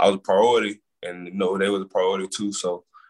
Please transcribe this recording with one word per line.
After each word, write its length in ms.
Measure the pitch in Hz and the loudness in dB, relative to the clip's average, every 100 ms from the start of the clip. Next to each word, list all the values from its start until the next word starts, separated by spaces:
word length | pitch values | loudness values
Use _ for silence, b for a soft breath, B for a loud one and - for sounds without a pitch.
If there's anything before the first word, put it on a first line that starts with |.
I 60 | 98 | 2
was 80 | |
a 60 | 98 | 2
priority, 600 | - 95 117 120 107 104 _ _ | 2 4 4 4 0 -6 _ _
and, 240 | 87 90 87 | -12 -12 -10
you 80 | |
know, 240 | 95 92 98 | -4 -2 0
they 100 | 98 | 0
was 140 | 101 | -2
a 40 | 95 | -2
priority 400 | 101 92 95 95 | -2 0 -2 -4
too. 280 | - 104 | -6 -6
So 300 | 98 92 87 _ B B | -4 -6 -6 _ B B